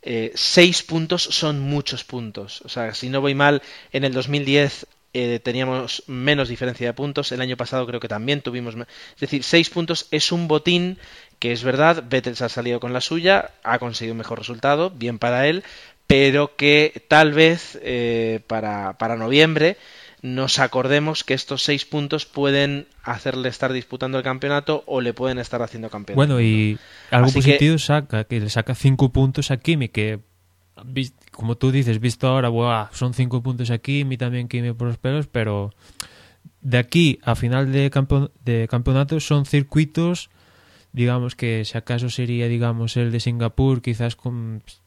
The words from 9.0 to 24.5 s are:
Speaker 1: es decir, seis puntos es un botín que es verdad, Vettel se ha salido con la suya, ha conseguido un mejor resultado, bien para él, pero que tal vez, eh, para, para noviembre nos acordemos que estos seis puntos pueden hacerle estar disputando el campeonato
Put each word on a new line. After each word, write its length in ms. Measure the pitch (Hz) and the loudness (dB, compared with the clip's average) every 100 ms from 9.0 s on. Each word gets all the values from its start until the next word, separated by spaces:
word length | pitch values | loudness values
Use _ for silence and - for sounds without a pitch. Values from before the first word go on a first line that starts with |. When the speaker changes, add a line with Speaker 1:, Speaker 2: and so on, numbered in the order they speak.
| - | -20
Speaker 1:
es 60 | - | -10
decir, 220 | 143 139 | -6 -4
seis 260 | 123 170 165 | 2 2 2
puntos 380 | 175 165 165 - | -2 -4 -4 -4
es 220 | 156 - | -2 0
un 160 | 175 170 | -2 0
botín 500 | 156 165 175 180 190 - - - _ | 0 2 0 0 -6 -16 -20 -20 _
que 140 | 120 | -4
es 100 | 120 | -2
verdad, 400 | 127 127 156 170 120 | 0 4 4 2 0
Vettel 260 | 131 127 | -2 -2
se 120 | 117 120 | -6 -6
ha 20 | |
salido 320 | - 120 120 | -4 -4 -4
con 140 | 123 | -4
la 80 | 123 | -4
suya, 480 | - 165 175 196 - _ | -4 -2 2 2 0 _
ha 160 | 110 120 | -2 -2
conseguido 340 | 120 110 113 | -2 -8 -8
un 40 | 113 | -8
mejor 200 | 110 110 | -8 -10
resultado, 500 | 107 117 139 147 180 | -10 -2 0 2 0
bien 300 | 160 117 117 | -4 -6 -2
para 280 | 120 123 143 | -2 2 2
él, 160 | 175 - - - _ _ | 0 -6 -20 -20 _ _
pero 500 | 135 139 135 147 - | 6 6 4 0 0
que 480 | 143 147 151 - _ | 4 4 4 -2 _
tal 240 | 151 156 | 6 6
vez, 460 | 147 160 170 - - | 6 4 4 -6 -12
eh, 580 | - 123 120 117 113 113 _ | -6 -4 0 0 -2 -4 _
para, 500 | 113 107 104 98 95 | -6 -4 -6 -6 -4
para 200 | 113 117 | -4 -2
noviembre 600 | 113 139 160 156 156 202 - - - _ | 2 4 6 4 2 0 -14 -20 -20 _
nos 360 | 127 127 131 - | -8 -4 -2 2
acordemos 680 | 131 127 131 143 151 156 | 2 2 2 2 0 -4
que 100 | - | -4
estos 280 | 131 - 139 | -4 -4 -6
seis 220 | - 143 | -2 -2
puntos 400 | - 151 143 151 | -2 -6 -4 -6
pueden 640 | - - 139 139 143 143 - - | -6 -2 0 2 0 -2 -10 -14
hacerle 480 | - 117 139 131 127 | -10 -6 -6 -4 -6
estar 240 | 120 131 | -4 -4
disputando 420 | 127 - 127 131 131 | -4 -8 -8 -4 -4
el 80 | |
campeonato 580 | 131 131 139 | -4 -4 -2